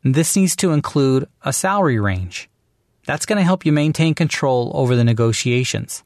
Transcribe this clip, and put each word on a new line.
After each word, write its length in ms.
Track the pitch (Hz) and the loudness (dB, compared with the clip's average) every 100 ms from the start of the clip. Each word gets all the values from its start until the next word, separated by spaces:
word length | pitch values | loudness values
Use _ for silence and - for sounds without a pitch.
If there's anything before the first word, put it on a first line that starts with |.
And 100 | 135 | 0
this 220 | 135 160 - | 0 0 2
needs 200 | 185 - | 0 0
to 140 | 185 | 0
include 560 | 151 - 147 135 131 - _ | 0 0 0 2 2 -2 _
a 80 | 139 | -6
salary 480 | - 190 202 175 117 | -4 -2 0 0 2
range. 500 | 104 92 90 - - _ _ _ _ _ - | 0 -2 -6 -10 -16 _ _ _ _ _ -8
That's 200 | 156 - | -6 -2
gonna 180 | 214 | 0
help 220 | 180 185 160 | 2 2 0
you 60 | |
maintain 420 | 151 151 151 160 | 2 0 0 0
control 580 | 151 160 - 139 127 120 - | 0 -2 0 0 0 -2 -2
over 200 | 127 123 | 0 2
the 80 | |
negotiations. 1000 | 117 113 117 110 123 123 127 107 - - | 2 2 0 0 -2 -2 -2 -6 -8 -14